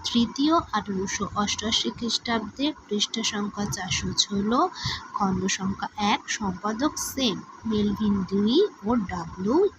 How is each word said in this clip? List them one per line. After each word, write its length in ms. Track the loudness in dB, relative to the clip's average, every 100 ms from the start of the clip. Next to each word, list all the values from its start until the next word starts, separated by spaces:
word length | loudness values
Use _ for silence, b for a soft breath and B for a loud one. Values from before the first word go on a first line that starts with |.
তৃতীয় 520 | 0 2 2 2 4 4 2
আঠারোশো 500 | -4 -2 -4 -2 -4 -4 -2
অষ্টআশি 540 | 0 0 0 0 0
খ্রিস্টাব্দে, 720 | -2 -2 -2 0 -2 -2 -2 -2 -2
পৃষ্ঠা 400 | -4 -2 0 -2
সংখ্যা 420 | -2 -2 -4 -4 -4
চারশো 380 | -4 -4 -2 -2 0
ষোলো, 400 | 0 2 2 4 2 B B B B
খণ্ড 280 | 0 2 2 0
সংখ্যা 400 | -2 -2 -4 -6 -2 0
এক, 80 | 0 -2
সম্পাদক 640 | -4 -4 -2 -4 0 -2 -2 -6
সেম 240 | 0 0 0 -8 -8 -2
মেলভিন 500 | 2 2 2 2 2
ডিউই 380 | 2 2 4 4 4 0 0
ও 40 | 0 0
ডাব্লিউ 460 | -4 -6 -4 2 4 4